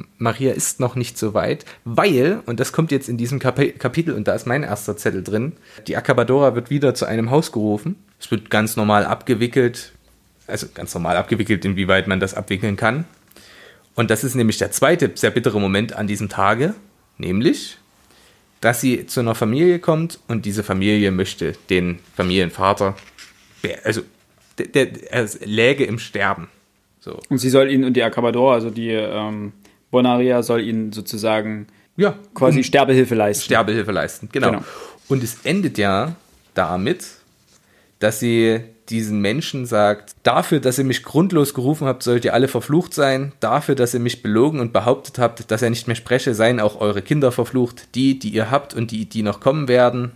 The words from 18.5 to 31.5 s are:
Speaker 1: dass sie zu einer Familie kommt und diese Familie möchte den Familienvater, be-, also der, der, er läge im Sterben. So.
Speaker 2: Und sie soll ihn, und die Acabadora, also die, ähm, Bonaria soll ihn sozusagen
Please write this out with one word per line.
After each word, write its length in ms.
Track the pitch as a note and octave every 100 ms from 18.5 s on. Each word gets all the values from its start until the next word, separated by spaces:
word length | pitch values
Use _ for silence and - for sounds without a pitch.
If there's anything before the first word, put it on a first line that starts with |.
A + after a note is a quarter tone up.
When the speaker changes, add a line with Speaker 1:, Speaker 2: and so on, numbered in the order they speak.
| _
Speaker 1:
dass 200 | A2+ A#2+
sie 240 | C3 A#2+ -
zu 120 | C3
einer 160 | A#2 A2
Familie 440 | A2 C3 F3+ F3
kommt 400 | F3 D#3 E3 - -
und 160 | A#2 G#2+
diese 180 | G#2
Familie 480 | G2+ F#2+ G2+ G#2 G2
möchte 400 | F#2 F#2+ - D#2 - -
den 300 | F#2 F2+ F2 - -
Familienvater, 800 | F2+ F#2 F2 - F#2+ G2+ G2 G2 - - - _ _ _
be-, 160 | - -
also 180 | A2 G#2+ - _ _ _ _ -
der, 100 | -
der, 440 | C#3+ B2+ - -
er 140 | B2 G#2+ -
läge 400 | G#2 G#2+ A#2+ C#3+
im 160 | G#2 A#2
Sterben. 480 | - G2+ G2 F2+ E2 _ _ _ _ _
So. 200 | - - -
Speaker 2:
Und 80 | C3
sie 120 | B2+
soll 180 | C3+ C3+
ihn, 140 | C3+
und 100 | C3
die 80 | B2
Acabadora, 520 | A2+ - A#2+ A#2+ C3 A#2+
also 160 | A2+
die, 180 | A2 A2+
ähm, 640 | A2 G#2+ G#2+ G#2+ G#2+ G#2 - _ _ _
Bonaria 500 | B2 B2 B2 B2+ A#2+
soll 200 | A#2+ A#2
ihn 300 | A2 A2+ G#2+
sozusagen 760 | G#2+ G2+ A2 A2 A2 G#2+